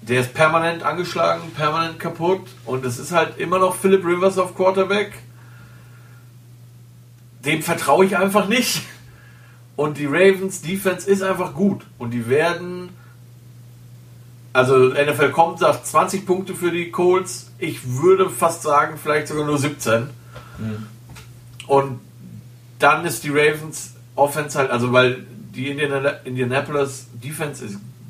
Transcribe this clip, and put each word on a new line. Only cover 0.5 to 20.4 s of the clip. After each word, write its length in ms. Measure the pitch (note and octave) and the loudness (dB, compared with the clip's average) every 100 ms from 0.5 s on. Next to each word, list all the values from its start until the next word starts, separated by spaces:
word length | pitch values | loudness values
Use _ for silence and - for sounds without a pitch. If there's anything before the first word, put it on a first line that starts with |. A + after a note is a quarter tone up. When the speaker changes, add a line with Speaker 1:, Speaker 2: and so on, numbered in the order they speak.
| E3 E3 E3 | 4 0 -2
Speaker 1:
angeschlagen, 680 | D3 E3 F3 F3 E3+ E3 E3 B2 | -4 -4 -4 -2 0 -2 -6 -4
permanent 440 | D#3 D#3+ E3 D#3+ | -2 0 -4 -6
kaputt. 480 | E3+ - E3+ F#3+ - - - | -10 -2 0 0 -4 -16 -8
Und 180 | C3 B2+ | -6 -4
es 120 | A#2 | -8
ist 140 | - | -2
halt 260 | E3+ D#3 - | 0 0 -4
immer 220 | E3 F#3 | -2 2
noch 160 | F#3 - | 0 2
Phillip 280 | G3 F#3+ | 4 4
Rivers 360 | E3+ F3 F#3+ F#3+ | 4 2 2 2
auf 160 | - - | -2 2
Quarterback. 560 | F#3 G3 F#3 G#3 G3 - - - - - - - - - - - - - - - - - - - - - - - C#3+ | 2 2 0 0 -2 -10 -20 -20 -20 -20 -20 -20 -20 -20 -20 -20 -20 -20 -20 -20 -20 -20 -20 -20 -20 -20 -20 -8 -4
Dem 160 | D#3 | -2
vertraue 420 | E3+ D#3 - - G3 | -2 -2 2 4 4
ich 120 | F3+ | 4
einfach 300 | G3 G3+ F#3 | 2 2 2
nicht. 340 | B3 A#3+ - - - - - - - - - - - | 0 0 -4 -8 -16 -20 -20 -20 -20 -20 -20 -14 -4
Und 220 | D3+ C#3+ | -4 -2
die 80 | C#3+ | -2
Ravens 560 | D#3 G3 F#3+ F#3+ - | 4 6 4 -4 -6
Defense 480 | D3+ F#3+ F#3+ F3+ G3 | -6 -2 -2 -2 0
ist 140 | G3 | 0
einfach 300 | F#3+ F3 D#3+ C#3 | 0 -2 -4 0
gut. 280 | G3+ - - - | 0 0 -8 -12
Und 140 | A#2 | -6
die 180 | A#2+ A2+ | -6 0
werden, 600 | C#3 E3 E3+ F3+ F3+ F3+ - - - - - - - - - - - - - - - - | 2 2 -2 -8 -10 -12 -18 -20 -20 -20 -20 -20 -20 -20 -20 -20 -20 -20 -20 -20 -20 -2
also 360 | B2+ B2+ C3 B2+ | 0 4 6 6
N 160 | C3+ D3 | 4 0
F 120 | C3+ | 2
L 100 | C#3+ | 2
punkt 40 | |
com 240 | C#3+ E3+ E3+ | 4 2 4
sagt 300 | E3 - - | 2 2 0
zwanzig 380 | - F#3+ G3 - | 0 2 -2 -2
Punkte 280 | F3+ F#3+ | -2 -2
für 160 | E3+ F3 | -4 -2
die 200 | E3+ E3+ | -2 -4
Colts. 600 | - F3+ F#3 F#3 - - - | 0 2 2 0 -10 -16 -10
Ich 220 | D#3+ B2 B2+ | -8 -8 -8
würde 420 | B2+ F3 F#3+ F3+ | 2 4 4 4
fast 320 | - E3+ - | 0 -2 0
sagen, 360 | D3+ D3 D3+ D#3+ | 0 2 2 -4
vielleicht 260 | D3+ D3 - | -2 -2 -2
sogar 180 | D3+ D3 | -4 -2
nur 120 | D3 | 0
siebzehn. 520 | C#3+ - A#2 A#2 B2+ - - - | -2 -2 0 0 -2 -12 -20 -20